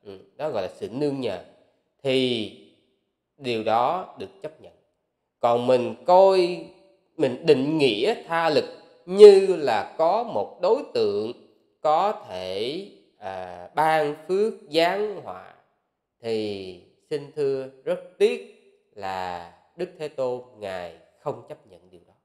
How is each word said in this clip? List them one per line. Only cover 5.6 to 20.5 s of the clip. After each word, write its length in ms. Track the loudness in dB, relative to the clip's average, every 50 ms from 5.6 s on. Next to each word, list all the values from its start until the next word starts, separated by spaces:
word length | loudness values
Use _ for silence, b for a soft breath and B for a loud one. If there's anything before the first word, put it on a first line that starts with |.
| 4
mình 280 | 4 2 2 2 -2 -8 -6 2
coi, 600 | 4 6 8 8 6 6 4 2 0 -2 -8 -12 -18 -20 _ _ _ _ _ _ _ _
mình 280 | -2 -2 -2 -2 -2 4
định 320 | 4 4 4 4 -2 0
nghĩa 460 | 2 2 2 2 2 0 -2 -2 -4 -6
tha 220 | -4 -4 0 0 2
lực 160 | 2 0 -2 -2 -14 -20 -20 -20 _ _ _
như 500 | -8 8 12 12 12 12 10 4 2 -2
là 400 | -2 0 0 0 0 -2 -6 -4
có 260 | 0 0 2 2 0 -2
một 360 | -4 -6 -6 -6 -6 -8 -4
đối 220 | 0 0 0 0 -2 -6 -2
tượng 380 | 0 0 0 0 -2 -4 -6 -10 -14 -20 _ _ _ _ _ _ _
có 440 | 0 0 2 2 0 -2 -4 -6 -12 -14
thể, 580 | -12 -10 -8 -6 -6 -4 -4 -4 -6 -8 -12 -14 -20 -20 _ _ _
à, 520 | _ -14 -12 -12 -12 -12 -14 -16 -18 -18 -8 _
ban 400 | 0 2 2 2 2 0 -2 -4 -8 -6
phước 260 | -4 -2 -2 -2 -2 -4 -10 -16 -4
giáng 500 | 0 0 0 2 0 -2 -6 -6 -8 -12 -14
họa, 300 | -14 -16 -16 -18 -20 -20 _ _ _ _ _ _ _ _ _ _ _ _ _
thì 580 | -8 -4 -4 -4 -4 -6 -6 -8 -10 -14 -16 -18 -20 _ _ _ _ _
xin 220 | -8 -8 -8 -10 -6
thưa, 340 | -4 -2 -2 -2 -4 -6 -12 -16 -12 _
rất 160 | -6 -6 -6 -8 -18 -2
tiếc 400 | _ 0 2 2 -2 -10 -18 -20 _ _ _ _ _ _ _ _
là 580 | -12 -10 -8 -6 -6 -6 -6 -6 -8 -12 -16 -20 _ _ _ _
Đức 140 | -12 -12 -12 -10 -12
Thế 80 | -12
Tôn 340 | -10 -6 -4 -4 -4 -4 -6 -10 -18